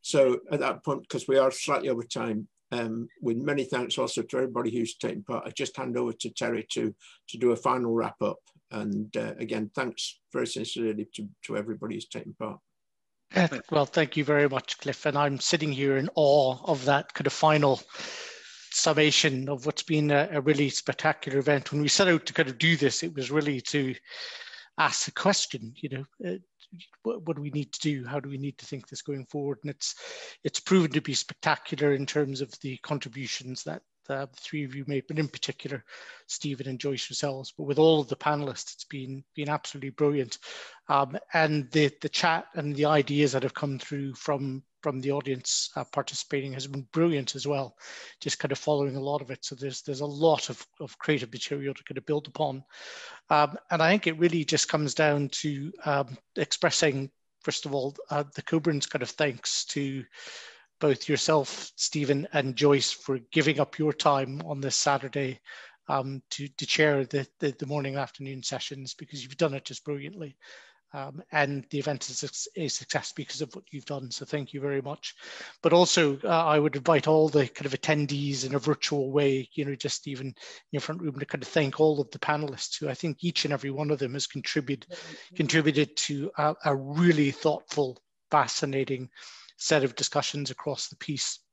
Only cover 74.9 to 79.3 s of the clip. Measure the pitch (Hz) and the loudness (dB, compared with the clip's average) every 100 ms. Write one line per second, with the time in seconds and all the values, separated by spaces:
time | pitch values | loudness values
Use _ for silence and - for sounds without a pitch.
74.9 | 151 - - - - - - 165 170 175 | -10 -12 -14 -16 -14 -16 0 6 8 8
75.9 | - 151 139 208 170 165 151 147 139 131 | 6 4 2 2 4 6 6 4 2 4
76.9 | 156 156 156 156 147 127 - 139 131 - | 4 8 6 8 6 2 -2 -6 -2 2
77.9 | 151 143 143 143 135 131 139 151 143 - | 2 2 0 -2 -2 -2 0 0 0 0
78.9 | 143 131 139 143 | -2 0 2 4